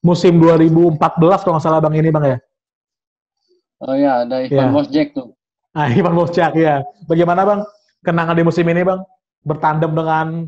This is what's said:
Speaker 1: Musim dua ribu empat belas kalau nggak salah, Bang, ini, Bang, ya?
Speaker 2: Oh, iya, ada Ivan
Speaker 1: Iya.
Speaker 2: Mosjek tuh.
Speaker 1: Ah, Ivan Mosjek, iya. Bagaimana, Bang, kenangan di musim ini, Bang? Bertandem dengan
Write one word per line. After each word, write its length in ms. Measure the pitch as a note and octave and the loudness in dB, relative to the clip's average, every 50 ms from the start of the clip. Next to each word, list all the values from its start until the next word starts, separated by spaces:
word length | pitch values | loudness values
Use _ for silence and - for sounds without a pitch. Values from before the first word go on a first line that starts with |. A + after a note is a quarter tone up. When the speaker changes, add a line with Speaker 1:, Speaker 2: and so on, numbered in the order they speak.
Speaker 1:
Musim 400 | - E3+ F3+ - - F#3+ E3+ E3+ | 2 2 0 4 2 4 4 6
dua 160 | D#3+ E3 E3 D#3+ | 6 6 6 4
ribu 320 | D#3+ E3 D#3+ E3 E3+ F3 | 4 4 4 4 2 2
empat 300 | D#3 D3 E3+ D#3+ - - | 2 0 -2 -2 0 2
belas 240 | D#3 E3 G3 F#3 - | 2 2 2 2 0
kalau 140 | F#3 E3 D#3 | -2 -2 -2
nggak 60 | D3+ E3 | 0 0
salah, 100 | D#3+ D#3+ | 0 0
Bang, 160 | D#3 D#3 D#3 | 0 0 0
ini, 160 | D#3 D#3 D#3+ | 0 0 0
Bang, 160 | D#3 D#3 D3 | 0 0 0
ya? 120 | C#3 C3 A#2+ _ _ _ _ _ _ _ _ _ _ _ _ _ _ _ _ _ _ _ _ _ _ _ _ _ _ _ _ - | 0 -2 -2 _ _ _ _ _ _ _ _ _ _ _ _ _ _ _ _ _ _ _ _ _ _ _ _ _ _ _ _ -8
Speaker 2:
Oh, 80 | - C3+ | -6 -2
iya, 320 | C#3 C#3+ C#3 C3 A#2+ A#2+ | 0 0 0 0 0 -2
ada 160 | A#2+ B2+ C3 | -2 -4 -6
Ivan 300 | C3 C3 D3 C3+ C3 - | -4 -2 0 0 0 2
Speaker 1:
Iya. 20 | C4+ | 0
Speaker 2:
Mosjek 400 | D3 C#3+ - - D3+ D3 - _ | 0 -2 0 -2 -2 -2 -2 _
tuh. 240 | - B2+ - _ _ _ _ _ _ _ _ _ D#3 | -12 -12 -12 _ _ _ _ _ _ _ _ _ -4
Speaker 1:
Ah, 140 | D3 C3+ | -2 0
Ivan 260 | A#2+ F#3 F#3 F3 E3+ E3+ | 0 0 0 0 0 0
Mosjek, 380 | E3+ E3+ F3 F#3 E3+ D#3 D3+ D#3+ | -2 -2 0 0 -2 0 0 0
iya. 240 | D#3+ D#3 D3 C#3 C#3+ - - _ - | 0 2 0 -2 -4 -8 -16 _ -6
Bagaimana, 400 | - E3 E3 F3 E3+ F3 F3+ F#3+ | -4 0 0 0 0 2 0 0
Bang, 160 | G3 G#3 G3+ G#3 G#3 _ _ _ _ _ _ | 0 0 -2 -4 -10 _ _ _ _ _ _
kenangan 320 | _ - E3+ E3+ E3 E3 E3+ | _ -4 -2 -2 -2 -2 0
di 80 | E3+ | 0
musim 240 | E3+ E3 D#3 E3+ E3+ | 0 0 0 0 0
ini, 160 | E3 E3 F3 | 0 0 0
Bang? 240 | F3+ F#3 F#3+ F#3 F#3+ _ _ _ _ _ _ _ _ | 0 -2 -4 -4 -8 _ _ _ _ _ _ _ _
Bertandem 480 | D3+ E3+ E3 - D#3 D3+ D#3 D#3+ D#3+ D#3 | -8 -8 -4 -2 -2 -2 -2 -2 -2 -2
dengan 540 | D#3+ D#3+ D#3+ D#3+ D#3+ D#3+ D#3+ D#3+ E3+ E3 | -4 -2 -2 -2 -2 -2 -4 -6 -10 -12